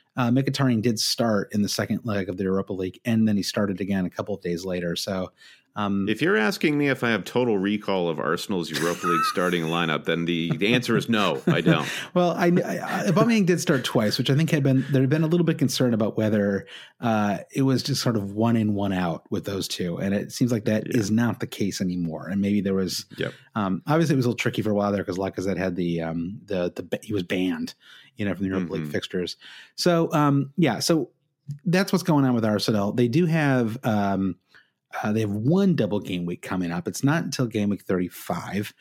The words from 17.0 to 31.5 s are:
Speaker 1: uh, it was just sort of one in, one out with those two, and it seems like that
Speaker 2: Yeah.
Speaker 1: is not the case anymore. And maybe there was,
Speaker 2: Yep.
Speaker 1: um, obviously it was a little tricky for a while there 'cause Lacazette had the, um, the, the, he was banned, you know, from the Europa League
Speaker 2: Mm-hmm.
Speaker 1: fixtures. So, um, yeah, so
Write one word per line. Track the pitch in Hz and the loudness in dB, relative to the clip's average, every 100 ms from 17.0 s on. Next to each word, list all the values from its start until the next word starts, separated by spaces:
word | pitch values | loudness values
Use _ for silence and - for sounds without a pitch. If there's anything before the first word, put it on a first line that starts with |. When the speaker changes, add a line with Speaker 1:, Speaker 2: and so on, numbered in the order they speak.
Speaker 1:
uh, | 120 110 104 95 - | -2 0 0 -2 -4
it | - | -2
was | 135 127 | 0 0
just | - 135 | 0 -2
sort | 127 113 | 0 0
of | 98 | -2
one | 104 117 117 | 0 2 2
in, | 107 | 2
one | 101 101 | 0 0
out | 92 87 78 - | 0 -2 -4 -6
with | 95 | -6
those | 98 98 85 | -4 -4 -4
two, | - 90 85 | -4 -4 -2
and | 95 | -2
it | 98 - | -2 -4
seems | - 123 | -2 0
like | 117 | 0
that | 107 107 - | 0 0 0
Speaker 2:
Yeah. | 127 | 0
Speaker 1:
is | 101 | 2
not | 110 117 104 | 2 2 -2
the | - | -6
case | - 101 - | -4 -2 -2
anymore. | 95 90 85 78 - | -2 -2 -4 -6 -4
And | 101 | -2
maybe | 98 104 | 0 2
there | 95 | 2
was, | 95 90 - - - | 0 0 -4 -8 -6
Speaker 2:
Yep. | - - - | -6 -8 -8
Speaker 1:
um, | 110 98 92 - | -4 -2 -2 0
obviously | 156 151 | 2 4
it | 139 | 2
was | 120 | 0
a | |
little | 113 | 0
tricky | 123 110 | -2 -2
for | 107 | 0
a | |
while | 101 101 | 2 2
there | 101 | 0
'cause | 92 90 | -2 -4
Lacazette | 95 95 95 87 | -4 -2 -4 -2
had | 95 90 | -2 -2
the, | 87 82 | -2 -2
um, | 80 82 87 110 - | -2 -4 -6 -8 -6
the, | 95 87 | -4 -4
the, | - 87 101 | -6 -8 -8
he | - | -4
was | 104 | -6
banned, | 87 95 92 80 - - - - - - | -2 -2 -2 -2 -6 -12 -20 -20 -16 -6
you | |
know, | 104 | -4
from | 87 | -2
the | 95 | -2
Europa | 95 85 | -2 -2
League | 82 | -4
Speaker 2:
Mm-hmm. | 76 | -4
Speaker 1:
fixtures. | 92 - 92 87 - - - - - | -6 -4 -4 -6 -8 -18 -20 -16 -2
So, | 185 170 165 | 2 2 2
um, | 165 147 139 139 - | 2 2 2 0 0
yeah, | 151 101 | 0 2
so | - 165 123 _ _ _ - | 2 0 0 _ _ _ -14